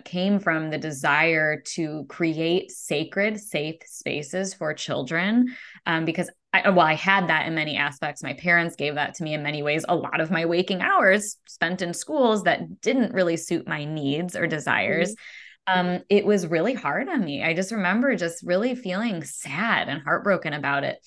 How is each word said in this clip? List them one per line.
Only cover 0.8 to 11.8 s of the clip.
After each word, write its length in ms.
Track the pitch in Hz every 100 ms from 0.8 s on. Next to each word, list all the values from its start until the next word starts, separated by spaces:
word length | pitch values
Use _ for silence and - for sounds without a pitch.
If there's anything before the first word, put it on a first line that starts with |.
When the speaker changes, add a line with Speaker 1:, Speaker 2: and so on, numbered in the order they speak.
| 156 139 147 147 165 160 156 151 -
Speaker 1:
to 300 | - 156 151 139
create 640 | - 165 156 165 180 -
sacred, 680 | - - 151 160 196 214 208
safe 400 | - 156 151 160 -
spaces 680 | - 139 147 143 185 190
for 200 | - 156
children. 840 | 151 - 139 131 165 190 233 254 - - - 185
Um, 180 | 165
because 260 | 165 170 165 - _
I, 180 | 190 202
well, 160 | 180 156
I 80 |
had 340 | 156 196 196 170
that 180 | 156 -
in 60 | 156
many 200 | 151 -
aspects. 460 | 143 - 151 143
My 120 | 139
parents 420 | 135 175 170 170 165
gave 180 | 147
that 200 | 147 143
to 100 | -
me 100 | 156
in 80 | 151
many 220 | 147 151
ways. 200 | 147 156 -
A 80 | 170
lot 240 | - 165
of 100 | 160
my 140 | 170
waking 380 | 170 170 185 185
hours 540 | - 381 202 208 208 - -
spent 340 | - 165 185